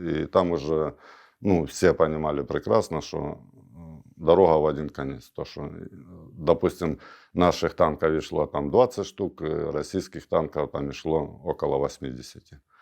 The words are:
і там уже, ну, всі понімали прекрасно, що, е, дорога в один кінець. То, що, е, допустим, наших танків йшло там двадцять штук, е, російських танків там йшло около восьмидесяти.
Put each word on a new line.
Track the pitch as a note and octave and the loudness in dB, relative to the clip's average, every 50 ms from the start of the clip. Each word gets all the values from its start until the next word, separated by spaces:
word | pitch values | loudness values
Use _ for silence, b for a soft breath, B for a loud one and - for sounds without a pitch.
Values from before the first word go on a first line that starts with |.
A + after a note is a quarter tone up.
| F2 E2 | -6 -4
і | E2+ E2 D#2 | -2 -2 -2
там | - - F#2+ F2+ F2 | 0 2 2 2 2
уже, | E2+ D2+ C#2 D2+ D#2+ D#2+ D#2 D2+ - B B B B B B B B B | 0 -2 -2 0 0 0 0 -2 -6 B B B B B B B B B
ну, | - G2+ F#2 E2+ D#2 | 0 2 2 2 2
всі | C#2 - - F#2 E2+ D#2 | -2 0 2 4 4 4
понімали | - E2 D#2 D#2 D#2 D#2 D2+ D2 C#2+ C2+ | 4 2 0 0 0 -2 -2 -2 -2 -4
прекрасно, | - D2 C#2+ - G2+ A2 A2 - - E2 D2+ | -4 -4 -4 0 2 2 2 2 0 -4 -8
що, | - - D#2 | -6 -6 -8
е, | D#2 D2 D2 D2 - - G1+ _ - - - - D#2+ E2+ D#2+ D#2+ D2+ - _ _ | -6 -6 -8 -8 -12 -16 -20 _ -20 -20 -20 -20 -18 -18 -18 -18 -18 -20 _ _
дорога | - E2+ D#2 E2+ F#2+ F#2+ E2 D#2+ | -2 2 4 6 8 8 6 6
в | D#2 D2+ | 4 4
один | D#2 D2 C#2 D2+ C#2+ | 2 0 -2 -6 -8
кінець. | - - C#2 C2+ C2+ B1 - - | -8 -8 -8 -8 -8 -12 -14 -14
То, | _ - - | _ -12 -12
що, | - - D2 | -10 -10 -12
е, | C#2+ - D#2+ E2+ - - - - - F2+ F2+ E2+ - - - | -12 -12 -12 -14 -16 -18 -18 -20 -20 -20 -20 -20 -20 -18 -14
допустим, | - D2+ D#2 E2 - F2+ E2+ - - F2+ D#2+ C#2+ - B B B B B B B | -2 2 2 4 4 4 0 0 0 -4 -4 -4 -6 B B B B B B B
наших | F2+ F2+ F2 E2+ - E2+ D#2+ - | 4 4 4 4 2 0 0 2
танків | - F2 D#2+ D2+ - E2+ D#2+ | 2 2 2 2 2 0 0
йшло | D#2 D#2 - - E2+ D#2 D2+ | 0 0 -2 -2 -2 -2 -2
там | D2+ - D2 D2 C#2+ | -2 -2 -4 -2 2
двадцять | D2 A2+ B2 - - G#2 G2 | 4 4 4 4 2 -4 -8
штук, | - - - G2+ E2+ - - | -8 -6 -6 -6 -6 -6 -6
е, | D#2+ D#2 D#2 D#2+ D2+ D2+ | -6 -4 -4 -4 -4 -4
російських | D2 D2 D2+ - - F#2 - - - E2 - | -4 -4 -4 -4 -4 -6 -6 -6 -10 -16 -6
танків | - F2 E2+ D#2 C#2+ - D2+ D2 C#2 - | -2 0 0 0 0 -2 -4 -4 -4 -4
там | D2+ C#2+ C#2 | -6 -6 -6
йшло | C#2 - - D#2+ D#2+ D#2+ D2 C#2+ - - D2+ | -6 -6 -2 0 0 0 0 -4 -8 -8 -6
около | E2 C#2+ - D2+ C#2+ C#2 C#2 | -6 -4 -2 -2 -2 0 0
восьмидесяти. | C#2+ C2+ - - C#2 C2+ B1 B1 B1+ - - - - _ - - _ _ b b | -2 -2 -4 -6 -10 -10 -10 -10 -14 -16 -20 -20 -20 _ -20 -20 _ _ b b